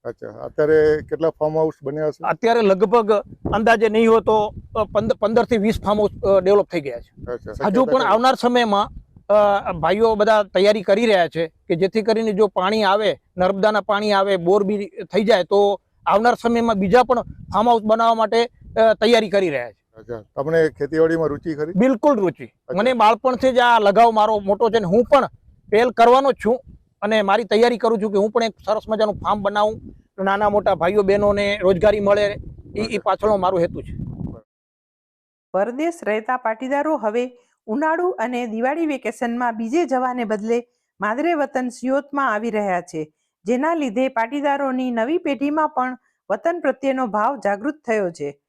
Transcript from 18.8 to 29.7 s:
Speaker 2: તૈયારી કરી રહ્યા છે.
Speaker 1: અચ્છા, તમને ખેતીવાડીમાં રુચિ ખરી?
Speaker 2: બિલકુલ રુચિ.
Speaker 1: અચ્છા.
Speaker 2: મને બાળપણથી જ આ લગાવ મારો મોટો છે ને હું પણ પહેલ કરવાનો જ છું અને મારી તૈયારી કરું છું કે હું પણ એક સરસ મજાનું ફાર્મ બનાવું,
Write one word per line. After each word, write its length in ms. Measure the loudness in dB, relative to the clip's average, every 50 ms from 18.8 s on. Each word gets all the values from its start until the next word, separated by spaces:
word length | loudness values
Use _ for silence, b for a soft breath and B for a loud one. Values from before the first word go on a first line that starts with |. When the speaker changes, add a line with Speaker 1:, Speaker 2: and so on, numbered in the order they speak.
| 4 4 4
Speaker 2:
તૈયારી 360 | _ 2 4 4 2 2 0
કરી 200 | -2 0 0 0
રહ્યા 220 | -4 -6 -8 -10
છે. 140 | _ _ _ _ _
Speaker 1:
અચ્છા, 260 | -20 -14 -14 -14 -14 -14 _ _
તમને 320 | -8 -6 -2 0 2 2 0
ખેતીવાડીમાં 600 | 0 -4 -6 -4 0 2 2 2 2 0 -2 -4
રુચિ 260 | -4 -6 -6 -8 -6
ખરી? 180 | -6 -6 -4 0
Speaker 2:
બિલકુલ 440 | 0 2 2 2 2 2 2 2 2
રુચિ. 240 | 0 -2 -4 -6 -18
Speaker 1:
અચ્છા. 340 | -20 _ _ _ -6 -4 -2
Speaker 2:
મને 140 | 0 0
બાળપણથી 600 | 2 2 4 2 2 2 0 -4 -2 0 0 0
જ 60 | 2 2
આ 200 | 4 4 4 4
લગાવ 320 | 4 4 6 6 4 6
મારો 280 | 6 2 2 2 0 -2
મોટો 320 | -2 -2 0 0 0 0
છે 80 | 0 0
ને 80 | 0
હું 180 | 2 0 0 2
પણ 240 | 4 2 2 2 0 -8 _ _ -20 _ _ _ 0
પહેલ 200 | 2 2 2 2
કરવાનો 420 | 2 4 6 6 6 4 4 0
જ 40 | -2 _ -2
છું 160 | -2 -2 -2 _ -18 -20 -20 _ _ _ _
અને 200 | -4 -2 0 0
મારી 220 | 2 2 0 0 0
તૈયારી 340 | 0 2 2 2 2 2 0
કરું 240 | 0 0 0 0
છું 100 | -2 -2
કે 60 | 0 0
હું 120 | 0 0
પણ 120 | 0 -2
એક 100 | -2 -2 -6 _ -6
સરસ 160 | -4 -4 -4 -2 -6
મજાનું 260 | -2 -2 0 -2 -2
ફાર્મ 280 | -4 -4 -4 -4 -2
બનાવું, 380 | -2 -2 0 0 -2 -2